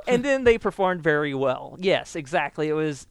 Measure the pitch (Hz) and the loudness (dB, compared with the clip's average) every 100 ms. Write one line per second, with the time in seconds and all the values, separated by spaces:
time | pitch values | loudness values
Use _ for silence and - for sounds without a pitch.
0 | - 247 277 269 247 226 208 - 185 180 | 0 0 2 2 4 2 2 0 0 0
1 | 160 147 147 135 131 131 135 143 185 151 | 2 2 0 0 0 -2 -6 -4 0 0
2 | - 170 135 170 147 - 151 156 156 139 | 0 -10 -4 -2 -2 -2 -2 0 -2 -4
3 | - | -8